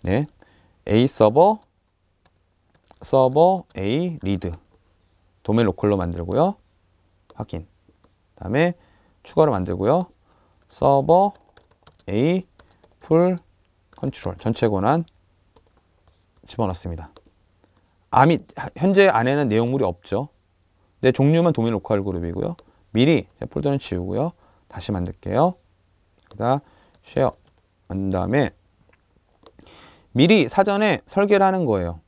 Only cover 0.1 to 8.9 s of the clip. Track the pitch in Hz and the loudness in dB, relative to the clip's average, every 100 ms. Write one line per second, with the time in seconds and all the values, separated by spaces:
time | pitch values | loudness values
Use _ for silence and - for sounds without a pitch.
0.1 | 104 151 _ _ _ _ _ - 107 131 | -2 -4 _ _ _ _ _ -2 2 2
1.1 | - 107 123 185 220 _ _ _ _ _ | 4 2 4 2 2 _ _ _ _ _
2.1 | _ _ _ _ _ _ _ _ _ - | _ _ _ _ _ _ _ _ _ 0
3.1 | 135 131 139 170 190 - - 98 131 180 | 2 4 4 2 2 -6 -8 -4 -2 -4
4.1 | 156 95 98 92 82 _ _ _ _ _ | -6 -4 -4 -4 -10 _ _ _ _ _
5.1 | _ _ _ - 110 110 90 104 101 87 | _ _ _ -2 0 0 0 -2 0 -2
6.1 | 87 85 101 175 202 _ _ _ _ _ | -6 -4 0 0 -2 _ _ _ _ _
7.1 | _ _ - 110 85 80 _ _ _ _ | _ _ -16 -12 -12 -14 _ _ _ _
8.1 | _ _ _ - 123 170 175 _ | _ _ _ -6 -2 -2 -2 _